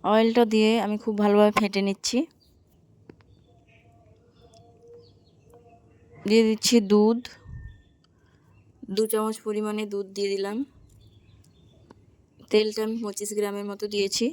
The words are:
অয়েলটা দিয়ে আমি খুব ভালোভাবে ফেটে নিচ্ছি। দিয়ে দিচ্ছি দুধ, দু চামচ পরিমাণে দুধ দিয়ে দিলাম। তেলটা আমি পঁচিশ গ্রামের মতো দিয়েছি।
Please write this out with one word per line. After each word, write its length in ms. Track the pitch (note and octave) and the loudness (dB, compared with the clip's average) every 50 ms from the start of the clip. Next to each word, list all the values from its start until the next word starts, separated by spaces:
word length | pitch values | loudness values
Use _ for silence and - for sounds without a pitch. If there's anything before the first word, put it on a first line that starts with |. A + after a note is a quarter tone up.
| - | 2
অয়েলটা 400 | F3+ G#3 A3 A3+ A3+ A3+ A#3+ A#3+ G#3+ A3 | 2 2 4 4 4 4 2 2 4 4
দিয়ে 180 | A3 G#3+ A3 A3+ A#3 G3 | 2 4 4 2 0 0
আমি 100 | G#3 G#3 G#3 - | -2 -6 -6 -6
খুব 100 | A3+ G#3+ G3+ G#3 | -6 -2 0 2
ভালোভাবে 300 | G#3 G3+ G#3 G#3 G#3 G#3+ - | 4 6 6 6 4 4 0
ফেটে 220 | A3 G3 - G3 G3 | -2 0 -2 -2 -2
নিচ্ছি। 300 | G3 G3 _ - - - B3 D#4+ - _ _ _ _ _ _ _ _ _ _ _ _ _ _ _ - - _ _ _ - _ _ _ _ _ _ _ _ _ _ - _ _ _ _ _ _ _ _ _ _ A#4 A#4 A4+ A4+ A#4+ A#4+ A#4+ A#4 A#4 A#4 A#4+ A#4+ A#4+ A#4+ _ _ _ _ _ _ _ _ - - _ - - _ _ _ _ _ _ _ - - - | -2 -4 _ -6 -2 -2 -2 -2 -4 _ _ _ _ _ _ _ _ _ _ _ _ _ _ _ -20 -20 _ _ _ -20 _ _ _ _ _ _ _ _ _ _ -20 _ _ _ _ _ _ _ _ _ _ -20 _ _ -20 -20 _ _ _ _ -20 -20 -20 -20 _ _ _ _ _ _ _ _ _ -20 -20 _ -20 -20 _ _ _ _ _ _ _ -20 -10 -2
দিয়ে 180 | G3 G#3+ A3+ A3+ | 2 4 4 4
দিচ্ছি 280 | A3 A3 G#3+ - - A#3+ A#3 G3+ F#3+ | 4 0 0 0 4 4 4 4 4
দুধ, 280 | G#3 G#3 G#3 A3 A#3 A#3+ B3 - - - - - - - - - - - _ _ _ _ _ _ _ _ _ _ _ _ _ _ _ _ _ _ _ _ - - G3 | 4 4 4 4 2 -2 -6 -12 -20 -20 -20 -18 -18 -16 -16 -18 -20 -20 _ _ _ _ _ _ _ _ _ _ _ _ _ _ _ _ _ _ _ _ -14 -6 -2
দু 80 | G#3 A3 G#3+ | -2 -2 0
চামচ 240 | - G#3+ G#3+ A3 A3 - _ | 0 -2 -2 -4 -6 -6 _
পরিমাণে 380 | G#3+ G#3 G#3+ G#3+ G#3+ G#3+ G#3+ G#3+ G3+ G3 | -6 -6 -4 -4 -4 -6 -6 -6 -6 -8
দুধ 140 | G3+ G3+ F#3+ G3 | -8 -8 -8 -6
দিয়ে 140 | G3+ G3+ G3 | -6 -4 -4
দিলাম। 260 | G3 G3 G3 G3 G#3+ A#3 C#4+ _ _ - _ _ _ - - - _ _ _ _ _ _ _ _ _ _ _ _ _ _ - _ - _ _ _ _ _ _ _ _ _ - _ | -2 -4 -4 -6 -6 -6 -8 _ _ -20 _ _ _ -20 -20 -20 _ _ _ _ _ _ _ _ _ _ _ _ _ _ -20 _ -20 _ _ _ _ _ _ _ _ _ -8 _
তেলটা 300 | - G#3+ G#3+ G#3+ G#3+ A3 A3 | 0 2 2 0 -2 -4 -6
আমি 80 | A3 A3+ A#3 A#3 | -6 -6 -6 -8
পঁচিশ 260 | G#3 G3 - G3+ G3+ G#3+ | -10 -10 -10 -10 -6 -4
গ্রামের 280 | G#3 G#3 G3+ G3+ G3+ G3+ G3+ | -4 -4 -4 -6 -8 -8 -10
মতো 140 | G3+ G3+ G#3 G#3 G#3 | -10 -10 -10 -6 -2
দিয়েছি। 320 | G3+ G3 G3 - - A3+ C4+ | -2 -2 -2 -2 -2 -2 -2